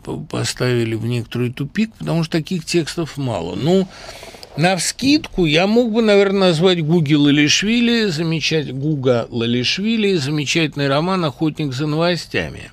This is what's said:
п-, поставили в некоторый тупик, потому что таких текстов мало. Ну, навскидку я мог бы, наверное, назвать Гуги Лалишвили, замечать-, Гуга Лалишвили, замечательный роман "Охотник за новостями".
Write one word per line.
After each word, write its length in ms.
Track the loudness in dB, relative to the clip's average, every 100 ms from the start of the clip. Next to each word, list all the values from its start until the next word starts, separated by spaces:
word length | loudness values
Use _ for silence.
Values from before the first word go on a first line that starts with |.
п-, 220 | -10 -10 -8
поставили 680 | -6 -6 -2 0 0 0 -2
в 100 | -4
некоторый 480 | -4 -4 -4 -4
тупик, 400 | -4 -6 -2 -4
потому 300 | -4 -4 -2
что 80 | -2 -4
таких 260 | -4 -6 -2
текстов 520 | -2 -2 -4 -6 -4
мало. 360 | -4 -4 -4
Ну, 340 | -2 2 2 0 -6 -18 -18 -20 -20 -12 -2
навскидку 880 | 0 0 -4 -2 2 2 0 -2 2
я 220 | 4 4
мог 260 | 2 2
бы, 80 | 2
наверное, 480 | 4 4 4 4 2
назвать 340 | 4 4 2
Гуги 300 | 2 2 4
Лалишвили, 920 | 4 4 4 4 2 2 2 2 2 0
замечать-, 680 | -2 -2 -2 0 -2 -2
Гуга 540 | -4 -2 0 2 2 0
Лалишвили, 840 | -2 0 0 0 -2 -2 0 0 0
замечательный 720 | 0 -2 -2 0 -2 -2 0
роман 360 | 0 0 0
"Охотник 480 | -2 -2 -4 -2 -4
за 120 | -4 -2
новостями". 840 | 0 0 -2 -4 -4 -4 -8 -16